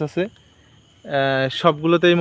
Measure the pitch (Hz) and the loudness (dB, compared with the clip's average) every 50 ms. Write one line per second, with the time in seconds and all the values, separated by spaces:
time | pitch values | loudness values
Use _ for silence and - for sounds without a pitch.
0 | 156 147 - 170 180 226 - _ _ _ _ _ _ _ _ _ _ _ _ _ | 0 -6 -6 -6 -6 -6 -8 _ _ _ _ _ _ _ _ _ _ _ _ _
1 | - 220 147 139 135 135 135 131 131 135 - - - 175 151 147 156 165 170 170 | -12 -6 -4 -2 -2 0 0 0 -2 -2 -2 0 0 0 0 0 0 0 2 2
2 | 170 175 175 175 | 4 2 2 2